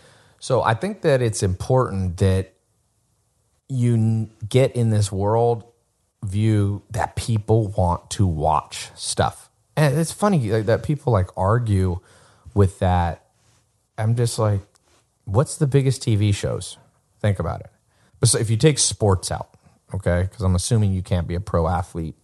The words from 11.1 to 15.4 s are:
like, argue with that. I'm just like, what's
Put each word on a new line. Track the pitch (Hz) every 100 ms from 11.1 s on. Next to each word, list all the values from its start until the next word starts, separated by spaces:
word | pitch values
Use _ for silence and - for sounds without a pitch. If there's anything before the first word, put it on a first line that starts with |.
like, | 107 90 -
argue | 95 117 117 98 92 87 - - _ _ -
with | 101 95 -
that. | 95 90 85 78 _ _ _ _ _ _ _ -
I'm | 110 120
just | 120 -
like, | 110 101 - _ _ _ _ _
what's | - 101